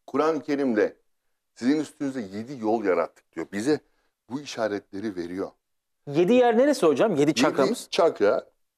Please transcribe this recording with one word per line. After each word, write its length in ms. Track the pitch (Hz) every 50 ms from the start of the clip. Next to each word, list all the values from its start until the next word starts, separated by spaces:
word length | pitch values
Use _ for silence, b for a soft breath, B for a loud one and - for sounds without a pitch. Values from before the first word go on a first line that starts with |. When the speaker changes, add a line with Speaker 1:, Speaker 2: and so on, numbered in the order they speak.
| _
Speaker 1:
Kur'an-ı 340 | - - 135 151 160 160 139
Kerim'de 540 | - - 143 139 143 131 110 104 95 - - _ _ _ _ _ _ _ _ _ _ _ _
"Sizin 240 | - 117 127 151 156
üstünüze 420 | 147 - - - 147 135 127 131
yedi 360 | 107 92 98 107 113 127 147 120
yol 220 | 110 107 113 117 104
yarattık." 460 | 95 87 85 80 - _ _ _ _ -
diyor. 120 | 82 82 -
Bize 280 | - 101 110 143 151 131 _ _ _ _ _ _ _ _ _ -
bu 120 | 117 147
işaretleri 720 | 143 131 - 123 113 104 101 98 - _ - 98 107 113 92
veriyor. 360 | 87 82 85 92 98 92 - - _ _ _ _ _ _ _ _ _ -
Speaker 2:
Yedi 260 | 147 139 156 180 180 247
yer 240 | 254 247 240 226
neresi 280 | 226 269 294 277 - 185
hocam? 260 | 160 139 123 190 226
Yedi 100 | 175 135
Speaker 1:
Yedi 120 | 147 151 -
Speaker 2:
çakramız? 540 | - 269 - - - 135 196 240 - - -
Speaker 1:
çakra, 560 | - - - - 156 - 104 98 - - - _ _ _ _ _ _